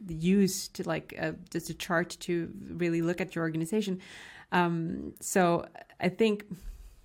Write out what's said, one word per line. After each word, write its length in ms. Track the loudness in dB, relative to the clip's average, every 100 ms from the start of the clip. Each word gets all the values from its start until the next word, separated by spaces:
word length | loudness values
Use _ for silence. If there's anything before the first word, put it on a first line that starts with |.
| -8
use 600 | 0 4 6 6 2 -8
to, 140 | -8 -4
like, 260 | -4 -6 -4
uh, 140 | -4 -4 -6
just 180 | -6 -6
a 60 | -8
chart 420 | 0 0 0 -4
to 300 | -4 -2 -2 -8 -10
really 340 | -2 0 2
look 180 | 2 0
at 140 | -2 -2
your 80 |
organization. 560 | -2 0 0 0 0 -4 -8 -18 -18 -20 0
Um, 640 | 2 2 0 -2 -4 -8 -10
so 480 | 0 4 6 4 0 -12 -18 -2
I 100 | 0
think 360 | 4 2 2 -4 -12 -12 -14 -18 -20